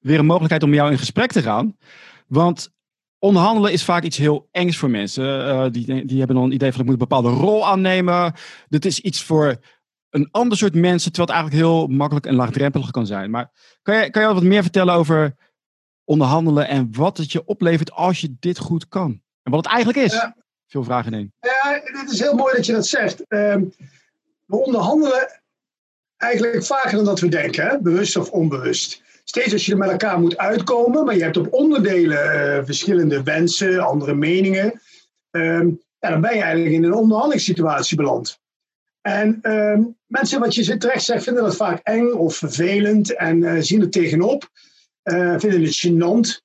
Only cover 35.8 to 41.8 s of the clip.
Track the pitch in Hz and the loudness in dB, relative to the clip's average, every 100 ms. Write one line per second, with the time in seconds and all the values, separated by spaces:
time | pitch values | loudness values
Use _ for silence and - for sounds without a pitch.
35.8 | _ _ 185 160 208 226 170 165 165 165 | _ _ -4 0 0 0 -2 0 0 2
36.8 | 170 208 220 214 285 262 - 175 156 143 | 2 4 2 2 2 0 -2 -2 0 -2
37.8 | - 160 143 123 - - _ _ _ _ | -2 -2 -2 -2 -6 -16 _ _ _ _
38.8 | _ _ 202 196 214 220 226 214 208 208 | _ _ -6 -2 0 0 -2 -2 0 0
39.8 | 233 233 _ 254 269 277 233 - 185 208 | 0 -4 _ -4 -4 -2 -2 -2 -2 -2
40.8 | 226 262 - 233 - 240 220 - 208 170 | -2 -2 -2 -4 -2 -2 -2 -2 -2 -4